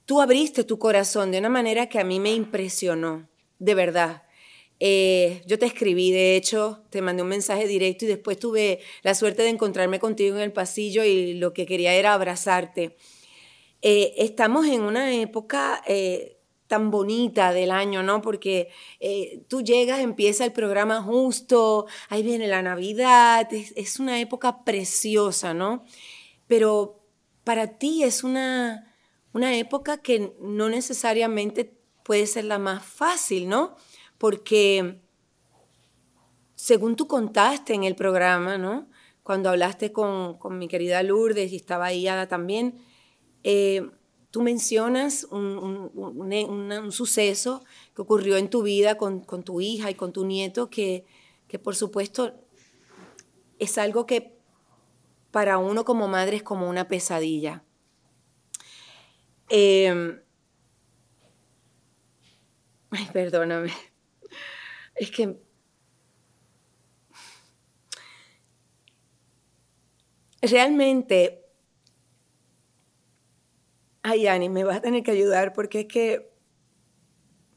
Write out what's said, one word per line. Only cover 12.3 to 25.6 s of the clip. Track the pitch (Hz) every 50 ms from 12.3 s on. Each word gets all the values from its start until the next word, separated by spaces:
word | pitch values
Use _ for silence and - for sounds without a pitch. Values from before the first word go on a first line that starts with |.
| 175 180 - 202 185 180 180 - - - 170 165 - _ _ - - - - - - - - - - _ _ _ _ _
Eh, | - 220 208 208 202 - - -
estamos | 214 220 214 - 226 214 240 302 320
en | 302 277 233 214
una | 208 214 240 269 269 254
época, | 233 226 214 220 226 214 220 - 277 277 277 - - -
eh, | - 196 202 190 185 180 180 - - - _ _ _ _ _ _
tan | - 226 214 220 214
bonita | 208 208 196 202 220 233 247 226 - 220 190 180 180
del | 180 185 180
año, | 185 190 196 202 196 190 185
¿no? | 190 202 214 214
Porque, | 220 208 202 - 196 190 185 175 175 - - - - - -
eh, | - 196 202 202 190 - - - - -
tú | - 269 247
llegas, | 208 240 247 247 240 262 277
empieza | 269 240 214 - 208 202 208 208 254
el | 247 240
programa | - 220 202 196 202 208 220 220 226 208
justo, | 196 233 247 262 254 240 - - - 254 233 226 220 214 214 208 214 - - - -
ahí | 202 214 214
viene | 226 240 226 226 208
la | 196 185 185
Navidad, | 185 180 175 180 196 214 220 254 254 247 240 240 233 233 226 226 226 220
es, | 214 208 202 -
es | - 202 196 - -
una | 262 262 247 240
época | 233 233 - 247 - 247 240 247 -
preciosa, | - 208 196 190 180 - - - 220 214 208 208 202 185 - - 180 165
¿no? | 170